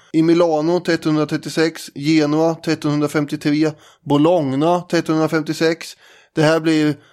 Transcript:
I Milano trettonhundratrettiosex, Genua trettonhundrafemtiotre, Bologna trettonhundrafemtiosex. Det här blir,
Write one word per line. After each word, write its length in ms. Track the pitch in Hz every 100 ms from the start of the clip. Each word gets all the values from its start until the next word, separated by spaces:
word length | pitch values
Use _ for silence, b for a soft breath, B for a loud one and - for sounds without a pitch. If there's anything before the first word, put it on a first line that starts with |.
| B
I 100 | 160
Milano 580 | 165 170 170 151 160 175
trettonhundratrettiosex, 1120 | 175 160 160 151 147 151 151 170 160 160 -
Genua 600 | - 143 160 147 156 165
trettonhundrafemtiotre, 1160 | 160 170 151 147 147 147 160 143 147 151 151 156 151 b b
Bologna 760 | - 143 156 180 139 135 160 175
trettonhundrafemtiosex. 1080 | 175 170 156 160 156 160 151 156 165 165 - - b b b
Det 80 | -
här 180 | 151 160
blir, 280 | 160 156 151 147 b